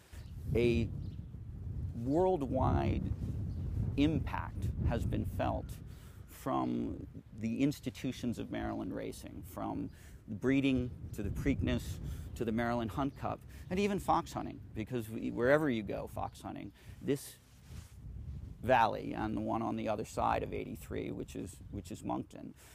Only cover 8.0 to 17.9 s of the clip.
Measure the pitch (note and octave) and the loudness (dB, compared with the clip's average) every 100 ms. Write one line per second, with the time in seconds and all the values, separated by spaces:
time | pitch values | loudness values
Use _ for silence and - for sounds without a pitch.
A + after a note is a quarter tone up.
8 | C3 - B2 G#2+ A2+ A2+ A2 A2 - A2 | -4 -2 -2 -2 -4 -2 -2 -2 -4 -4
9 | A2 - - - - - A2 A2+ A2+ - | -4 -6 -10 -12 -10 -6 -4 -2 -6 -8
10 | - - - G#2 B2 C3+ C3+ B2+ B2 - | -16 -16 -8 0 4 6 6 4 0 -4
11 | - - G2+ - C#3+ C3 B2+ B2 - - | -8 -4 -2 0 2 2 2 2 -2 -6
12 | - - - - A2+ A2 A#2+ A#2+ A2 D3 | -6 -6 -8 -2 0 2 2 2 0 0
13 | C3+ - G#2+ G#2+ - - - F#3 G3+ F#3 | 0 0 -4 -4 -8 -12 -2 2 4 2
14 | - D#3+ - A2 G2+ - - A2 G#2+ B2 | 4 2 2 -4 -4 -8 -8 -6 -2 -2
15 | A2 A2+ B2 A#2 B2 D3+ D3+ A2+ G2+ A2 | -2 -4 -2 4 6 8 6 2 0 -4
16 | G#2+ G2+ G2 - G2 F#2+ G2+ - - - | -4 -4 -6 -6 -8 -8 -10 -12 -16 -6
17 | - C#3 - - - - - - - | 0 0 -2 -16 -20 -20 -14 -14 -12